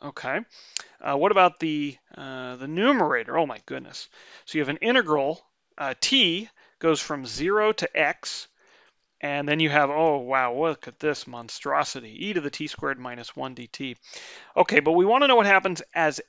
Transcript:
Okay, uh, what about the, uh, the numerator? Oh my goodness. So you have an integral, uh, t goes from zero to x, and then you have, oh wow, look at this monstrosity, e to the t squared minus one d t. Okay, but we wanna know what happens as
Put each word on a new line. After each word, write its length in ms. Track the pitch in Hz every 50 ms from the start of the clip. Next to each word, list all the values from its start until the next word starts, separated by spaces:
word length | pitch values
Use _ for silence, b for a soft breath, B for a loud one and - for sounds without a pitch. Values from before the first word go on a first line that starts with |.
Okay, 380 | - 147 - - - 127 139 190 233 B B B B B B B B B B B
uh, 160 | - - 139
what 140 | 143 165 202
about 300 | 190 196 185 175 170 -
the, 360 | 165 160 151 147 147 143 127 - _ _ -
uh, 400 | - 139 135 131 131 127 127 127
the 100 | 127 131
numerator? 720 | 147 156 180 214 262 285 233 170 151 135 117 110 117 139 160
Oh 80 | 160
my 140 | 139 113 107 -
goodness. 420 | - 131 135 127 - - - - B B B B B B B B
So 120 | - - 156
you 40 |
have 60 | 143 135
an 100 | 151 -
integral, 680 | - 226 247 262 208 156 151 147 135 143 170 - _ _ _ _ _ _ _
uh, 180 | - 143 135 127 -
t 480 | - - 269 269 220 175 165 190 226 226 b b b b b _
goes 200 | - 165 156 -
from 240 | - - 151 139 131
zero 480 | 117 110 123 151 185 202 214 214 214
to 240 | 214 - 180 - -
x, 520 | 156 151 147 - - - - - - - - b b b b b b b b b _ _ _ _ _
and 280 | - 143 143 143 143 147
then 120 | 151 156
you 100 | 160 151
have, 200 | 143 151 143 139
oh 280 | 147 156 165 160 147 139
wow, 380 | 120 123 135 131 127 123 120
look 320 | 135 160 165 143 - - 123
at 100 | 117 -
this 280 | 151 151 139 - - 131
monstrosity, 1000 | 123 120 117 113 - - - 143 143 151 143 - - 135 117 110 110 - 180 208
e 40 |
to 80 | 202 175
the 100 | 143 143
t 160 | - - 151
squared 320 | 143 - - 143 139 135 127
minus 380 | 127 123 120 120 117 - -
one 180 | 135 131 131 127
d 140 | 123 120 113
t. 280 | - - 139 131 117 - B B B B B B B B B B B
Okay, 240 | - 180 - - 151
but 120 | 143 156
we 120 | 165 175 185
wanna 240 | 208 233 269 285 277
know 80 | 254
what 100 | 233 202
happens 360 | 202 196 190 190 196 175 - - - -
as 260 | 170 165 151 139 - -